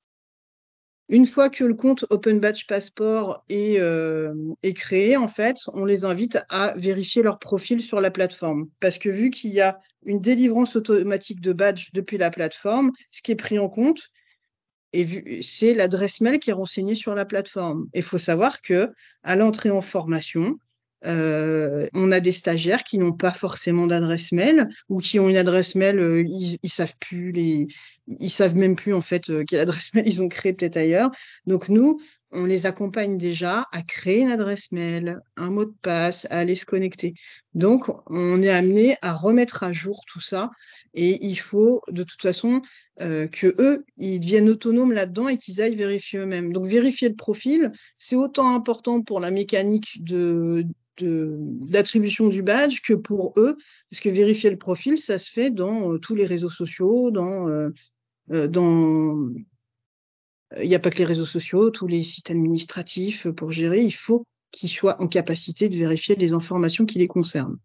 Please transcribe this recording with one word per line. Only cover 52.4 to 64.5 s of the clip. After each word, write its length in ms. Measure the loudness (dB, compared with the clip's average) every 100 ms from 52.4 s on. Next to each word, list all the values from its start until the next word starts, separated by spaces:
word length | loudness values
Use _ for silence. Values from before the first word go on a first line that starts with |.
badge 380 | 2 2 2 0
que 100 | 0
pour 400 | 0 0 -4 0 4
eux, 200 | 4 2 -12 _ _
parce 120 | -6
que 80 | -2
vérifier 420 | 4 4 4 2
le 80 | 0
profil, 400 | -4 -4 0 -2
ça 200 | -2 -6
se 120 | -4
fait 200 | -2 -2
dans, 420 | -2 -2 -2 -2
euh, 60 | -4
tous 160 | -4
les 120 | -2 0
réseaux 240 | 0 -4
sociaux, 600 | -6 -10 -2 2 2 2
dans, 380 | 0 -2 -4 -4
euh, 220 | -2 -4 -8 -20 _ _ _ -6
euh, 160 | -2 0
dans, 680 | 2 4 4 4 2 0 -2
euh, 160 | -4 -6 -14 _ _ _ _ _ _ _ _ _ _ -6
il 80 | 2
n'y 60 |
a 60 | 2
pas 100 | 2
que 80 | 0
les 60 |
réseaux 200 | 0 0
sociaux, 460 | -2 -6 -2 2 2
tous 160 | 2 -2
les 160 | -2
sites 300 | -4 -8 -4
administratifs, 920 | 0 2 0 -4 -10 -6 -4 -4 -4 -6
euh, 60 |
pour 200 | -6 -6
gérer, 300 | -2 0 2
il 120 | 2
faut 320 | -2 0 0 0 _ _